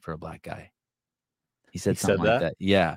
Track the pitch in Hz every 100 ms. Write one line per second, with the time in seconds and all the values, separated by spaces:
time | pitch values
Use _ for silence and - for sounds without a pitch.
0 | - 78 82 82 82 82 78 _ _ _
1 | _ _ _ _ _ _ _ 90 101 90
2 | 104 98 101 117 85 - 95 98 82